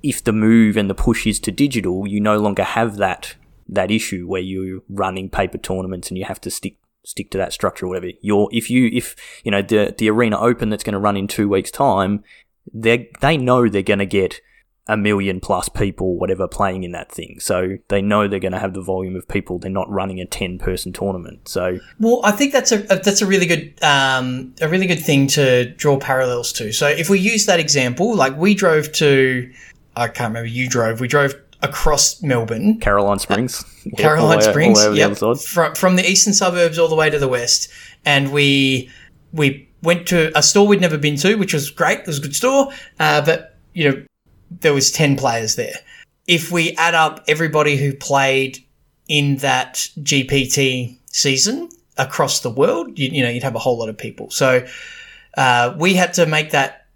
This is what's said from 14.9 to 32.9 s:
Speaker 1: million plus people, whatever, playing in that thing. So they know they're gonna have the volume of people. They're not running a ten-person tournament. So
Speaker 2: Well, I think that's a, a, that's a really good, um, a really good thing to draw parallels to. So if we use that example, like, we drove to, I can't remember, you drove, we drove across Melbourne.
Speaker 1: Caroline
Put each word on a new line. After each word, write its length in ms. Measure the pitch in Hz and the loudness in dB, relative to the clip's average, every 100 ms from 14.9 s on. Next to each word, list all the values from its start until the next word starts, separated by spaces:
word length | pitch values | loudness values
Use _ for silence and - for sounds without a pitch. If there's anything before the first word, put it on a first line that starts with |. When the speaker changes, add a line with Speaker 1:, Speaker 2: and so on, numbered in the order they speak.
| 107 | 0
Speaker 1:
million 440 | 104 101 98 92 | 2 2 0 -4
plus 280 | - 90 - | -2 -2 -2
people, 480 | - 101 - 92 87 | -2 -4 -2 -4 -2
whatever, 300 | 90 92 92 | -2 -2 -4
playing 380 | - 98 92 | -2 -2 -2
in 80 | 90 | -8
that 180 | 85 87 | -10 -12
thing. 280 | - - - | -14 -16 -12
So 380 | - 92 92 95 _ | -4 -2 -2 -6 _
they 120 | 101 | -2
know 280 | 101 104 104 | 2 2 2
they're 100 | 101 | 0
gonna 220 | 92 92 | -4 -4
have 140 | 98 | -6
the 80 | 92 | -6
volume 340 | 90 92 92 92 | -6 -4 -4 -8
of 100 | - | -6
people. 320 | 101 - 90 | -6 -4 -8
They're 100 | 92 | -6
not 200 | 95 95 | -6 -4
running 300 | 101 95 92 | -4 -4 -8
a 60 | 90 | -10
ten-person 680 | - 95 90 - 92 - | -8 -8 -6 -6 -6 -8
tournament. 560 | 90 98 92 85 - - | -6 -4 -4 -8 -18 -10
So 300 | - - - - _ | -6 -4 -6 -10 _
Speaker 2:
Well, 220 | 220 240 | 2 2
I 80 | 208 | 2
think 220 | 202 277 | 2 0
that's 180 | 277 254 | 0 0
a, 140 | 214 | -2
a, 140 | - 180 | 0 0
that's 200 | 214 196 | 2 0
a 60 | 196 | 2
really 200 | 190 175 | 2 2
good, 360 | 165 143 - | 0 -2 -2
um, 720 | 156 143 135 131 127 127 127 - | 2 4 2 0 -2 -6 -10 -6
a 80 | 156 | -2
really 180 | 180 185 | 0 0
good 140 | 165 | -2
thing 260 | 156 143 139 | 2 2 4
to 440 | 151 135 123 123 | 2 4 4 0
draw 240 | - 151 139 | -2 0 0
parallels 540 | 143 131 127 123 117 | 0 0 0 -2 -6
to. 180 | - 110 | -8 -6
So 140 | 113 147 | -2 0
if 240 | 151 165 | 0 0
we 80 | 196 | 2
use 280 | 190 226 208 | 2 0 2
that 120 | 175 | 0
example, 560 | 151 143 127 123 208 | 2 0 0 0 -2
like, 220 | 214 135 143 | 2 0 2
we 180 | 185 | 2
drove 380 | 196 185 156 147 | 4 4 2 0
to, 600 | - 151 135 131 127 123 - - _ _ - | 0 4 4 4 0 -6 -14 -20 _ _ -6
I 100 | 120 | -6
can't 240 | - 120 | -4 -6
remember, 160 | 113 117 | -6 -8
you 220 | 117 127 | -6 -2
drove, 320 | 123 113 113 | 0 0 -2
we 80 | 123 | -4
drove 260 | 143 139 - _ _ | -2 -2 -4 _ _
across 600 | 143 - 165 147 - - | -6 0 0 2 0 -2
Melbourne. 560 | 170 123 113 113 208 220 | -2 -2 -2 0 0 2
Speaker 1:
Caroline 400 | - | 2